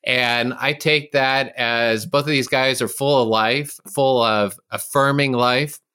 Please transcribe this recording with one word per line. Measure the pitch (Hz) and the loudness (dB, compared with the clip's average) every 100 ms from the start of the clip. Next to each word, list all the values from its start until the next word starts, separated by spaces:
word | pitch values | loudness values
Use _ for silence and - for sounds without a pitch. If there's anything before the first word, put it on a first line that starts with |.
| - | 0
And | 127 120 120 120 - | 0 0 0 -2 -2
I | 135 | -4
take | 151 160 151 143 | -2 0 0 0
that | 139 135 135 139 - | 0 2 0 -2 -4
as | 117 117 117 113 107 | -2 0 0 0 0
both | 143 | -2
of | 143 | 0
these | 143 117 | -2 0
guys | 131 131 127 | 0 0 0
are | 117 | -4
full | - 139 139 | -2 2 2
of | 113 | 4
life, | 110 110 131 143 - - | 2 2 -2 -4 -14 -8
full | - 135 127 | 0 2 4
of | 113 107 101 - _ | 2 2 0 -4 _
affirming | 107 - 143 139 143 139 | -12 -4 0 2 2 0
life | 123 120 127 147 - _ | 2 2 2 -2 -8 _